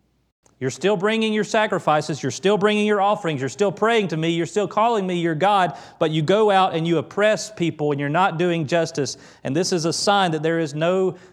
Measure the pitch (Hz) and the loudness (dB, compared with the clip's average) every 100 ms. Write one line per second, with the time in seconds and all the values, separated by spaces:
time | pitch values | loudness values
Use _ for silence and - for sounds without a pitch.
0 | _ _ _ _ _ _ 131 - 185 208 | _ _ _ _ _ _ -8 -2 -2 0
1 | 208 220 220 214 202 226 214 185 - 151 | 0 0 0 -2 0 0 0 0 2 0
2 | 151 151 135 - 185 208 208 208 214 208 | 0 -4 -6 -2 0 2 2 2 2 2
3 | 202 208 170 143 131 - 202 196 220 233 | 2 0 -2 -4 -4 -2 -2 0 0 2
4 | 190 160 165 170 160 208 196 208 226 226 | 0 -2 -2 -2 -2 -2 -2 0 0 0
5 | 185 175 170 151 190 202 175 - - - | -2 -2 -2 2 2 4 2 -2 -16 -2
6 | 165 160 151 202 214 190 185 165 165 165 | 0 2 2 4 4 4 2 0 0 0
7 | - - 214 208 - - 170 - 147 143 | -2 0 2 2 -4 -4 -4 -2 -2 -2
8 | 143 160 190 160 180 170 147 170 160 - | 0 2 0 0 0 0 0 0 0 -2
9 | 131 - - - 131 147 185 180 160 - | -4 -6 -18 -12 -6 -2 -2 -2 -2 -2
10 | 208 202 180 156 156 165 160 151 170 185 | 0 2 2 0 -2 -2 -2 -2 0 0
11 | 185 180 - | -2 -4 -14